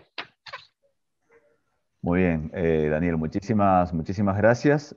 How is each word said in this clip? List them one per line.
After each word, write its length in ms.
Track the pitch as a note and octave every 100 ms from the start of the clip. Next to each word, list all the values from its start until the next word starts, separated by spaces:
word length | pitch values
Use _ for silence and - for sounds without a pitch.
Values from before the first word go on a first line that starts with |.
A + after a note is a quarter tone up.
| - - - _ - - - _ _ _ _ _ _ _ _ _ _ _ _ _
Muy 180 | F2 F2
bien, 320 | F2+ E2 D#2
eh, 360 | F2+ E2 D#2+ D2+
Daniel, 240 | D#2 F2 E2
muchísimas, 800 | D#2+ G2+ - G#2+ G2+ F#2 E2+
muchísimas 420 | E2+ D#2 F#2+ G2+ G2
gracias. 580 | G#2 A#2+ D3 D3 -